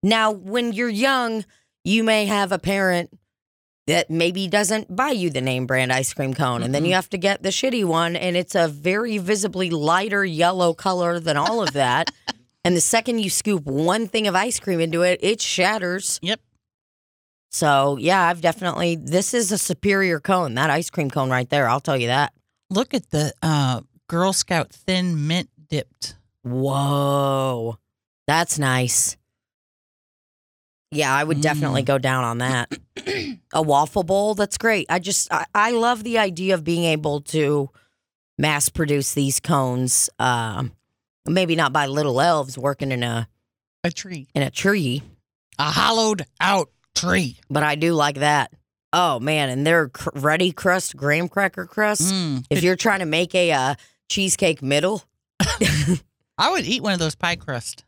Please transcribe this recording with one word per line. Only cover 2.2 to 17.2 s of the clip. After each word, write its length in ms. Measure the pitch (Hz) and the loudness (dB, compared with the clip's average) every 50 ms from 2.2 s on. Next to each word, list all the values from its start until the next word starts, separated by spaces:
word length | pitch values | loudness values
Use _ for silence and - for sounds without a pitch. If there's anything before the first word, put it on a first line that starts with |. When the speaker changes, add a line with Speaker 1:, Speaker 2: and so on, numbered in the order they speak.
| 208 | 2
Speaker 1:
have 260 | 202 214 202 202 180 | 2 0 0 0 0
a 80 | 202 180 | -2 -2
parent 580 | - 175 196 196 196 185 180 175 170 - - - _ _ _ _ _ _ _ _ _ _ _ _ _ - | -2 -2 0 2 2 2 2 0 -2 -4 -10 -20 _ _ _ _ _ _ _ _ _ _ _ _ _ 0
that 220 | 160 175 165 - | 0 0 0 0
maybe 380 | 160 165 165 175 175 190 196 180 | 0 0 0 0 0 -2 -6 0
doesn't 440 | 160 208 208 202 220 220 214 - 180 | 0 0 2 2 0 -2 -4 -6 -4
buy 180 | 190 262 294 | -2 0 0
you 180 | 277 220 180 170 | 0 0 -2 -2
the 100 | 143 135 | -2 -2
name 240 | 127 135 127 127 127 | -2 -2 -2 -2 -2
brand 280 | 123 131 131 131 127 127 | 0 0 0 2 2 2
ice 200 | 131 135 - - | 0 0 -2 -4
cream 200 | - 143 131 131 | -4 -4 -4 -2
cone, 300 | 123 151 127 120 120 117 | 0 0 0 0 -2 -2
and 120 | 120 131 | -2 0
then 80 | 143 151 | 0 0
you 80 | 175 | 2
Speaker 2:
Mm-mm. 40 | 185 | 0
Speaker 1:
have 140 | 185 180 - | 0 -2 -2
to 60 | - 190 | -8 -2
get 260 | 170 196 202 196 - | -2 -2 -2 0 -2
the 60 | 190 | -4
shitty 360 | 190 - - 269 247 247 208 | -4 0 -2 -2 0 0 0
one, 320 | 175 160 165 170 170 170 175 | 0 2 2 0 0 -2 -2
and 180 | - 180 175 | -2 -2 -2
it's 200 | 175 180 - - | -2 -2 -2 0
a 120 | 196 170 160 | 0 2 2
very 500 | 147 143 147 175 185 208 233 240 220 208 | 0 -2 -2 -2 -2 0 -2 -2 -4 -4
visibly 500 | 180 175 214 202 196 220 - 180 185 175 | -2 -2 -2 -2 -2 -4 -2 -2 -2 -2
lighter 560 | 165 160 147 151 165 185 196 220 202 202 196 | -2 0 2 2 2 2 2 0 -2 -2 -2
yellow 480 | 190 165 151 170 175 185 185 180 170 165 | -2 0 2 2 2 4 2 2 2 0
color 460 | - - 196 185 180 175 170 175 175 | 0 -2 -2 0 0 0 0 0 -2
than 180 | 160 165 151 147 | 0 0 0 0
all 240 | 147 175 220 233 208 | 0 0 0 0 -2
of 100 | 156 139 | -2 0
that. 380 | 143 135 123 123 139 170 - - | 0 2 2 2 2 0 -2 -6
Speaker 2:
<laughs> 60 | _ _ - - _ _ _ _ _ _ | _ _ -12 -12 _ _ _ _ _ _
Speaker 1:
And 140 | 175 180 170 | 0 2 2
the 40 | |
second 360 | 156 - - - 226 - 240 226 | 2 2 2 0 0 0 -2 -2
you 140 | 214 190 | -2 -2
scoop 320 | 175 - - 208 208 180 143 | -4 -4 -2 -2 -2 -2 -2
one 420 | 143 135 139 156 170 185 220 226 190 | -4 -2 0 2 2 0 0 -2 -2
thing 200 | - 226 220 208 | -2 -2 0 2
of 80 | 175 | 2
ice 240 | 185 196 247 240 - | 2 0 0 -4 -6
cream 200 | - - 185 170 | -4 -2 0 0
into 220 | 165 165 160 170 | 0 0 2 2
it, 180 | 175 180 180 - - | 2 2 2 2 0
it 180 | 180 226 214 | 0 0 0
shatters. 800 | - - - - 180 185 214 220 180 175 180 190 196 - - - | -2 -4 0 0 2 2 0 0 -4 -4 -6 -4 -4 -6 -6 -6
Speaker 2:
Yep. 180 | - 170 214 214 _ _ _ _ _ _ _ _ _ _ _ _ _ _ _ _ | -4 -4 -6 -6 _ _ _ _ _ _ _ _ _ _ _ _ _ _ _ _